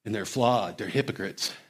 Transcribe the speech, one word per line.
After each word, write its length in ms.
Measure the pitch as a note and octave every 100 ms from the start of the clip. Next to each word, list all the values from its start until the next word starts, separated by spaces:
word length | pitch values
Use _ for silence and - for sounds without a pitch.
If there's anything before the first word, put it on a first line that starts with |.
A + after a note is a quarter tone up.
and 100 | A2
they're 100 | G#2+
flawed, 540 | F#2 C3 A#2+ B2 F#2+ -
they're 80 | F#2+
hypocrites. 640 | C#3 C3+ - F#2+ - - -